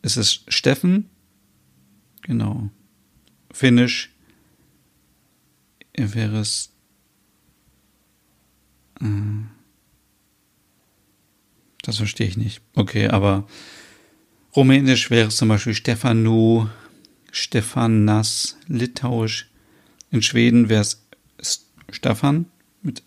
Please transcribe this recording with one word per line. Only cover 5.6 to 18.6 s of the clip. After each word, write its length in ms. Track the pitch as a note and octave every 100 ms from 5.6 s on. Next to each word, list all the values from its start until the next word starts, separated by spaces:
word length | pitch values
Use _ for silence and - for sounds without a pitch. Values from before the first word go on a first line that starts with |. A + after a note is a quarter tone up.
| _ _ - -
Wäre 440 | G#2+ A2 A2 G#2+
es, 300 | G#2+ - - _ _ _ _ _ _ _ _ _ _ _ _ _ _ _ _ _ _ _ _ _ _ _
äh, 40 | G#2+ G2+ G#2 G#2 G#2+ - _ _ _ _ _ _ _ _ _ _ _ _ _ _ _ _ _ _ _ _ _ _
das 160 | - G#2+
verstehe 280 | G#2+ - G2+
ich 100 | G2
nicht. 260 | G#2+ - _
Okay, 320 | - G2+ A2 G#2
aber 400 | G2+ G2+ G2 G2+ - - - - _ _ _ _ _ _ D3
Rumänisch 540 | C3 C3+ C3+ B2+ -
wäre 180 | A#2 A2
es 80 | -
zum 120 | A2+
Beispiel 260 | G#2 A#2+
Stefanu, 920 | G#2 - A2 B2+ A2+ A2 A2+ A2+ A2+ A2 G#2+ - _ _ _ _
Stefanas, 1300 | - - B2 G#2+ - A#2 A2 G#2 G#2+ G#2+ - - -